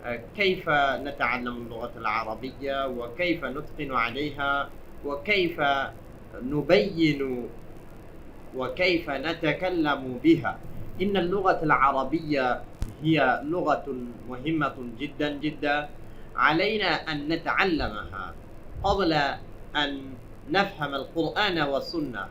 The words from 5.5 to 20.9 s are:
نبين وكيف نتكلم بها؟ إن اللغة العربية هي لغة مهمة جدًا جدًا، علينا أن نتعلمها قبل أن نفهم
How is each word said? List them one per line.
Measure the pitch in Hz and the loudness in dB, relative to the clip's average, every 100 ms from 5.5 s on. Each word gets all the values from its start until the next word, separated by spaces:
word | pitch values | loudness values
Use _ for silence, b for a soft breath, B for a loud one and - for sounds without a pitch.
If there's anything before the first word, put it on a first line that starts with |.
| 160 143 139 131 - - - - 95 | 2 2 4 0 -6 -16 -16 -14 -10
نبين | 123 147 139 190 208 160 160 143 135 123 113 - - - - - - - - - - 127 | -2 -2 6 6 6 4 4 4 0 -2 -6 -10 -14 -14 -14 -16 -16 -16 -16 -14 -12 -6
وكيف | 127 127 180 170 151 | -4 2 4 4 2
نتكلم | 135 151 165 156 147 180 180 151 139 131 123 | -4 -2 0 0 2 0 2 2 2 -2 2
بها؟ | 156 156 113 - - - - - | 6 6 4 -6 -8 -8 -8 -2
إن | 190 196 | 2 2
اللغة | 175 196 185 170 | 2 4 4 4
العربية | 160 131 135 131 131 160 156 143 127 120 - - 110 - | 6 6 6 6 0 -2 0 2 2 0 -4 -6 -6 -2
هي | 151 160 131 120 | 2 4 6 4
لغة | 147 175 151 139 - 127 120 113 - | 0 0 2 2 0 -6 -6 -10 -10
مهمة | 127 139 165 139 131 123 110 | -6 0 2 0 -2 -10 -6
جدًا | 147 - 147 | -8 -2 -4
جدًا، | 143 151 151 147 147 147 - B B B - | -2 -4 -2 0 0 0 -10 B B B 2
علينا | 131 160 202 214 190 147 - | 4 4 4 2 2 0 0
أن | 151 147 | -4 -2
نتعلمها | 165 151 120 190 156 123 107 90 98 90 - - - - - | -2 0 2 4 4 0 -4 -8 -8 -8 -10 -14 -14 -12 -2
قبل | 196 196 185 151 139 131 - - - 147 | 2 4 4 4 2 -2 -10 -14 -6 -2
أن | 143 139 135 131 - - - | -2 -2 -10 -14 -14 -16 -2
نفهم | 170 196 - 143 | 2 2 0 -4